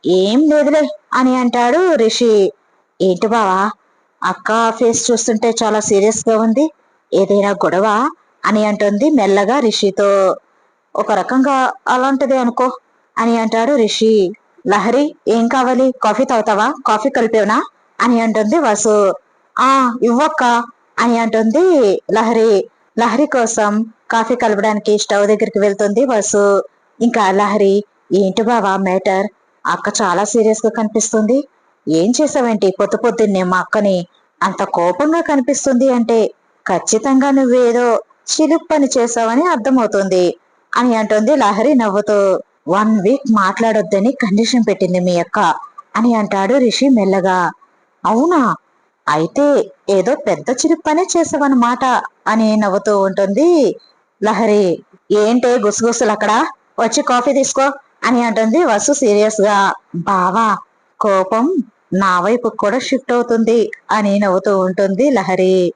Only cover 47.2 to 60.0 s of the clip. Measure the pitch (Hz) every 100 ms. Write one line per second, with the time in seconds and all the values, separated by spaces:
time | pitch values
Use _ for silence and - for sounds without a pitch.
47.2 | 190 185 170 - _ _ _ _ 233 226
48.2 | 311 349 233 165 _ _ _ _ - 151
49.2 | 165 - 294 269 - - - 202 - 285
50.2 | 285 180 - 254 320 330 320 302 370 349
51.2 | 320 311 277 262 240 247 262 233 - _
52.2 | - 220 220 214 208 190 208 202 190 190
53.2 | 196 202 320 349 226 - _ _ _ _
54.2 | 208 202 220 208 190 165 - _ _ 208
55.2 | 208 247 240 247 208 202 226 233 233 214
56.2 | 214 220 320 - _ - 226 233 285 247
57.2 | 240 277 269 - 269 277 _ _ 214 240
58.2 | 233 214 220 269 339 208 208 285 247 208
59.2 | 214 214 202 202 196 - _ 175